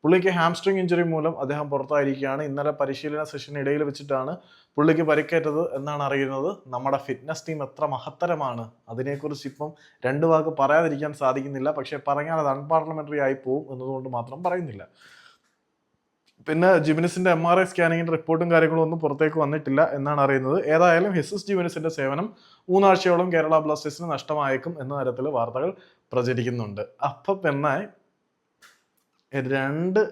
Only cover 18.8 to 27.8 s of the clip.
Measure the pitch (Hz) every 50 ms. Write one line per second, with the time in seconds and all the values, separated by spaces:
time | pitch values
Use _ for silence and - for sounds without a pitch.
18.8 | 160 156 170 170 160 147 143 139 156 156 156 160 151 139 147 156 147 139 135 139
19.8 | 160 - - 139 135 143 147 143 139 139 139 135 131 131 147 190 160 143 156 160
20.8 | 175 180 165 165 185 208 190 170 139 - 202 202 - - 202 185 175 170 165 165
21.8 | 156 160 160 - 139 135 139 147 190 233 214 _ _ _ _ _ _ - 180 190
22.8 | 196 196 190 180 - 185 175 170 180 185 170 165 156 156 160 156 151 156 151 151
23.8 | - 151 143 - 170 170 151 131 - - 156 151 147 139 135 131 135 165 175 156
24.8 | 131 131 143 143 131 127 120 120 131 147 147 120 117 120 117 127 143 180 190 -
25.8 | - _ _ _ _ _ - 123 123 123 127 120 117 123 120 120 113 104 101 98
26.8 | 107 - _ _ - 139 - - _ - 196 190 180 160 139 139 147 151 135 160